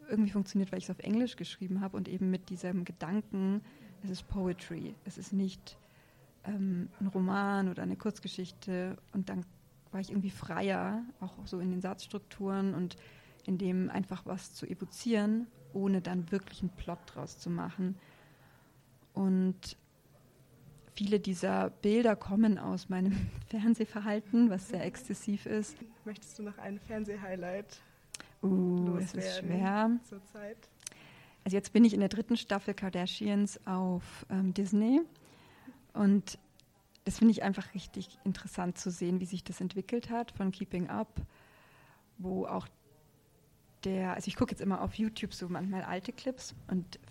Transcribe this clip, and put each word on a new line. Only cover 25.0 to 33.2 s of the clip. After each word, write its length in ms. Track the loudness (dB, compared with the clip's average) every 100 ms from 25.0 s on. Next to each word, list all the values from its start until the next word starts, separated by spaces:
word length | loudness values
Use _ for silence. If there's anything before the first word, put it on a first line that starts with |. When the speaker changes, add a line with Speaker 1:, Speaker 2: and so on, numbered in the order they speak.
| -8 -6 -2 -4 0
Speaker 1:
ist. 300 | -2 -2 -10 -18 -14
Speaker 2:
Möchtest 340 | -12 -12 -14 -12
du 40 |
noch 160 | -12 -10
ein 200 | -10 -10
Fernsehhighlight 1040 | -6 -6 -4 -6 -6 -6 -4 -6 -8 -18 -20 -20 -16 -16 -14 -2
Speaker 1:
Uh, 540 | 4 6 6 4 2 0
das 160 | -2
ist 0 |
Speaker 2:
loswerden 340 | -4 -4 -4 0
Speaker 1:
schwer. 520 | 2 2 4 4 2
Speaker 2:
zur 200 | -2 -18 -16
Zeit? 300 | -14 -12 -14 -20 -18 -18 -18 -20 -20 -20 -8
Speaker 1:
Also 120 | 0 0
jetzt 160 | 4
bin 120 | 10
ich 100 | 10
in 60 | 8
der 80 | 2
dritten 280 | 0 0 -2
Staffel 380 | 0 -2 -2
Kardashians 920 | -4 -2 -2 -2 -2